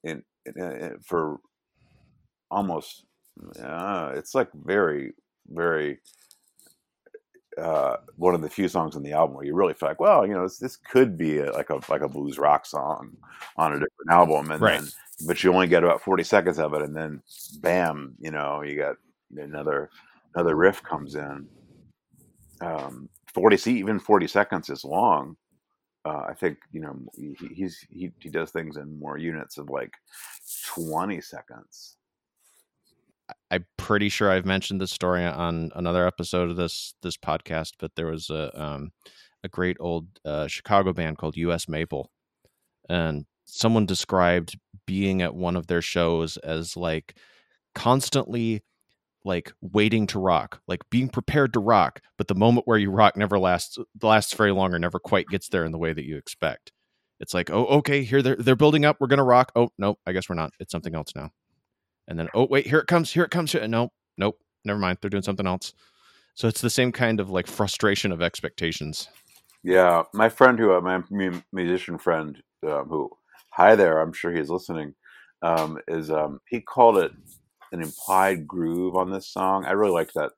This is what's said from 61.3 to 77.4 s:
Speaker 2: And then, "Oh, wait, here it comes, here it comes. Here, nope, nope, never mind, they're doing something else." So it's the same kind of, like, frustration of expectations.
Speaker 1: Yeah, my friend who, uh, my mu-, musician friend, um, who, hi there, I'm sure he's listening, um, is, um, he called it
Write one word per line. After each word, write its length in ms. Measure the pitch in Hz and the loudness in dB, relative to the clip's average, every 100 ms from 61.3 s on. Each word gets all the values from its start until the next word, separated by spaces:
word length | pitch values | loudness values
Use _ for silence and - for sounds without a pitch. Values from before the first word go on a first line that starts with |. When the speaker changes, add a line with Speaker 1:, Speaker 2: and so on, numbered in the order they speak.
| _ _ _ _ _ _ _ - | _ _ _ _ _ _ _ -12
Speaker 2:
And 120 | 82 | -8
then, 100 | 80 110 | -4 0
"Oh, 100 | 127 | 2
wait, 220 | 135 113 | 2 2
here 100 | 151 | 0
it 80 | - | 4
comes, 280 | 170 156 | 0 2
here 100 | 165 | 0
it 80 | 170 | 0
comes. 200 | 175 156 | 0 -2
Here, 160 | - 110 | -2 0
nope, 240 | 113 120 _ _ - | 0 -2 _ _ -4
nope, 240 | 101 - _ _ | -4 -4 _ _
never 140 | 104 104 | -6 -2
mind, 220 | 92 92 | 0 0
they're 80 | 98 | -2
doing 140 | 101 | -2
something 240 | 98 95 95 | -2 -2 -2
else." 260 | 92 - _ _ _ _ _ _ - | -2 -6 _ _ _ _ _ _ -2
So 120 | 113 | -2
it's 140 | - | 0
the 80 | 120 | -2
same 220 | - 123 | 2 0
kind 280 | 117 120 110 | 2 0 0
of, 120 | 95 | 0
like, 160 | 92 87 | -2 -4
frustration 640 | - 101 - 107 101 104 | -2 -2 2 0 2 -2
of 100 | 85 | -2
expectations. 880 | 85 - 78 - 82 76 76 76 - _ _ _ _ _ | -4 -4 -10 -6 -6 -4 -8 -10 -12 _ _ _ _ _
Speaker 1:
Yeah, 400 | 90 92 90 85 82 | 4 6 8 6 2
my 160 | 101 113 | 2 2
friend 300 | - 127 117 | 8 6 8
who, 120 | 110 | 6
uh, 100 | 92 | 4
my 200 | 87 92 90 | 4 -2 -4
mu-, 320 | 101 92 87 _ | -4 -2 -4 _
musician 460 | 95 87 90 - 82 | -4 -2 -2 -4 -4
friend, 460 | - 82 76 71 _ _ 78 | 0 0 -2 -12 _ _ -4
um, 220 | 73 69 | -4 -4
who, 200 | 78 67 - _ _ _ | -6 -6 -10 _ _ _
hi 260 | - 92 110 | 6 8 10
there, 240 | 92 80 | 8 4
I'm 140 | 80 | 0
sure 180 | 80 85 | -4 -4
he's 200 | 87 73 | -4 -4
listening, 420 | 90 - 82 73 71 _ - _ _ | -6 -6 -8 -8 -14 _ -20 _ _
um, 380 | 82 82 78 80 - | 0 0 0 -6 -8
is, 240 | 82 78 | -8 -2
um, 300 | 78 76 69 _ | -2 -2 -6 _
he 140 | 120 | -8
called 380 | - - 117 101 | -6 6 6 6
it 120 | 82 - - - | 2 -4 -20 -20